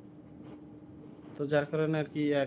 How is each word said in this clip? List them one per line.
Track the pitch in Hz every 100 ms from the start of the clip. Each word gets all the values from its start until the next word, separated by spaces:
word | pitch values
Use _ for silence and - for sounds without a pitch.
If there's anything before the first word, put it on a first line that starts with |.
| - - - - - - - - - - - - - -
তো | 143
যার | 147
কারণে | 147 156 156 156
আর | 143
কি, | 156 147
আহ, | 143